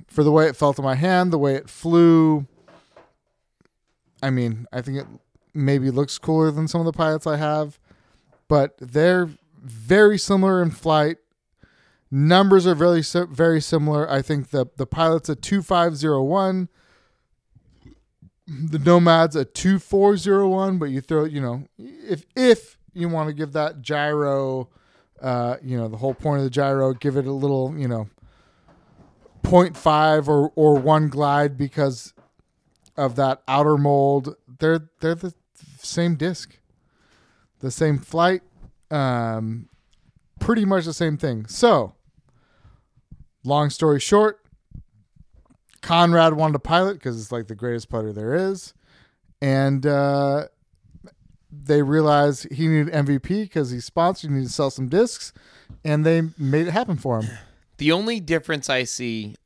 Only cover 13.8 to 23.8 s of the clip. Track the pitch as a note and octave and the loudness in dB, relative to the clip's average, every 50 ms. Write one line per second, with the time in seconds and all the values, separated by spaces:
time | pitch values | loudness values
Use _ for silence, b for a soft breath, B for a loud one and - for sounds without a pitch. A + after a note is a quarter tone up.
13.8 | D3+ D3+ D3+ D3 D#3+ D#3+ - E3 C3+ - D#3 C#3+ B2+ - - C3+ B2+ - _ - | 0 0 0 -2 -2 -2 -2 -4 -2 -2 -4 -4 -4 -4 -4 -4 -4 -4 _ -8
14.8 | C3 - - D#3+ E3 D#3+ E3 E3 - - D3 - - - G3+ G3 E3+ - F#3+ F3 | -8 -8 -2 0 0 0 0 0 -2 -6 -8 -8 -4 -4 -4 -4 -2 0 0 0
15.8 | E3+ E3+ D#3 C#3 D3+ D#3 D3 C3+ C3+ C#3 F3+ G3 F#3+ F#3+ F#3+ F#3 F3+ - _ _ | 2 0 -2 -2 -2 0 0 0 0 0 0 0 0 0 -2 -4 -6 -8 _ _
16.8 | _ _ _ _ _ _ _ _ _ _ _ _ _ _ _ _ _ _ _ _ | _ _ _ _ _ _ _ _ _ _ _ _ _ _ _ _ _ _ _ _
17.8 | _ - _ _ _ _ _ _ _ _ _ _ _ F3 D3 C3 D#3+ D#3+ D3+ D3+ | _ -20 _ _ _ _ _ _ _ _ _ _ _ -16 -10 -8 -6 -6 -6 0
18.8 | C#3 F3 F3 F3 E3+ E3+ E3 E3 E3 D#3+ D3 D#3 C3 - _ - - F#3 G3 F3+ | 4 6 6 6 6 6 6 4 4 2 0 -4 -4 -4 _ -2 0 0 0 0
19.8 | - - G3 G3 G3 G3+ G#3 F3+ D#3+ G3+ G3 G3 G3 F#3+ F#3 F#3+ F#3+ G3 F#3 F3 | -2 -2 2 4 4 4 4 2 0 2 2 2 2 2 0 0 -2 -2 -2 -4
20.8 | D3+ C#3 C3 C3+ C3 - D#3+ D3+ D#3 D#3 D3 C#3+ C3+ A#2+ A#2+ C3+ C#3 - _ - | -4 -4 -6 -6 -4 -2 -2 -2 -2 -2 -4 -6 -6 -6 -6 -8 -12 -16 _ -20
21.8 | A3 C4+ - - - - F3 D3 - _ _ B3+ B3+ B3 A3 A3+ - - _ _ | -20 -20 -20 -18 -10 -8 -8 -8 -8 _ _ 2 4 4 4 4 0 -10 _ _
22.8 | _ _ _ F3 E3+ E3+ E3 D#3+ D3+ D3+ D3 D3 D#3 C#3+ C#3 D#3 D3+ D#3+ D#3 C#3+ | _ _ _ -6 -6 -4 -4 -4 -4 -6 -6 -8 -8 -6 -4 -4 -4 -4 -6 -10